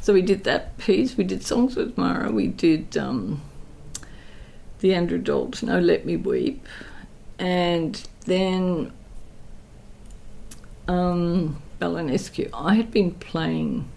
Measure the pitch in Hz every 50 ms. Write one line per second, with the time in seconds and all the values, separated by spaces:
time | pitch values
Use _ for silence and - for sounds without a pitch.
0 | - - 202 190 185 208 202 196 - - 254 - - - - - - - 190 196
1 | 247 254 - - 196 185 190 - - - - 240 240 262 - - - - - -
2 | - - - - - - 220 214 196 - - - - 170 160 156 156 - - 151
3 | 139 131 127 127 - 104 151 143 - - - - - - - - - - - -
4 | - - - - - - - - - - - - - - - - - 190 190 175
5 | 175 170 170 170 185 - - - - - 254 - - - 170 180 175 170 165 160
6 | - 175 170 165 180 190 - - - - - - - - - - - - - -
7 | - - - - - - - - 185 180 180 180 175 175 175 170 165 156 - -
8 | - - - - - - 185 185 190 190 185 185 185 185 180 160 143 - - -
9 | - - - - - - - - - - - - - - - - - - - -
10 | - - - - - - - - - - - - - - - - - - 180 180
11 | 180 180 175 175 175 170 170 185 170 156 143 - - - - - 185 175 170 165
12 | 165 143 127 - - - - - 143 - - 113 139 165 202 220 226 226 - 226
13 | 196 175 170 - - - - 165 160 160 165 160 156 151 - - 151 - -